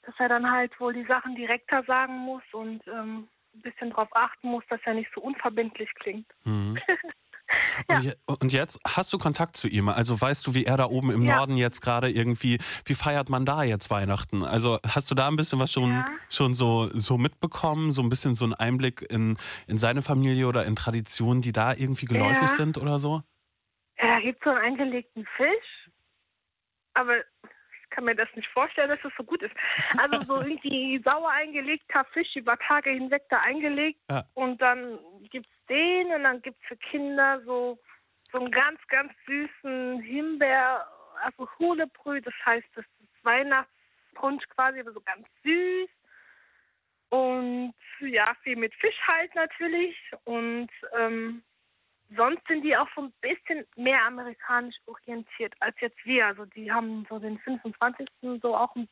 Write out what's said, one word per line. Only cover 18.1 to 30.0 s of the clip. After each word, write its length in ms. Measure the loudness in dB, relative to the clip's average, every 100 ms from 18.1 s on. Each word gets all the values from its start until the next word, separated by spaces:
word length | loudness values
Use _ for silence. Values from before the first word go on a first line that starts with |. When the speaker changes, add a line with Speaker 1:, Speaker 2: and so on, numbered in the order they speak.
| 2 2 2
Speaker 2:
so 100 | 0
ein 80 |
Einblick 480 | 0 0 2 0 -2
in, 360 | -4 0 0 0 -6 -14 -4
in 100 | 2
seine 240 | 2 2
Familie 460 | 2 4 4 4 4
oder 160 | 2 0
in 120 | 0
Traditionen, 640 | 0 -2 -2 0 4 4
die 100 | 2
da 220 | 2 2
irgendwie 320 | 2 -2 -2 0
geläufig 380 | 2 4 4
Speaker 1:
Ja. 40 | 4
Speaker 2:
sind 300 | 4 2 0
oder 220 | 0 0
so? 220 | 0 -2 -6 _ _ _ _ _ _ 0
Speaker 1:
Ja, 180 | 2 4
da 40 |
gibt's 240 | 2 -2 0
so 60 |
einen 80 | 2
eingelegten 680 | 0 0 -2 -2 -8 -14 -12 0
Fisch, 540 | 2 0 -4 -20 -20 _ _ _ _ _ _ _ _ _ _
aber 240 | -2 2 0
ich 720 | 0 _ -20 -20 _ -20 -10
kann 160 | -4 -2
mir 100 | 0
das 140 | -2 -4
nicht 120 | -4
vorstellen, 400 | 0 0 2 2
dass 120 | 2
das 80 | -4 -10
so 60 | -6
gut 160 | -4
ist. 120 | -6 -4 -2 -2 0
Also 240 | 2